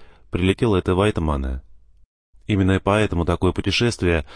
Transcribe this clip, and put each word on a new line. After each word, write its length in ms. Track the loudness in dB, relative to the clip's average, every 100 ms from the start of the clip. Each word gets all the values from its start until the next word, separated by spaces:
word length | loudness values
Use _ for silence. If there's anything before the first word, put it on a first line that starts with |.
| -20 -20 -10
прилетела 460 | -2 0 2 0 0
эта 180 | 0
Вайтмана. 720 | 0 0 0 -4 -2 -4 -8 -12 -20 -20 _ _ _ _ -20 -4
Именно 320 | 0 2 2
поэтому 460 | 2 2 2 0
такое 260 | 0 2 0
путешествие 760 | 0 -4 0 -2 0 0 0 -4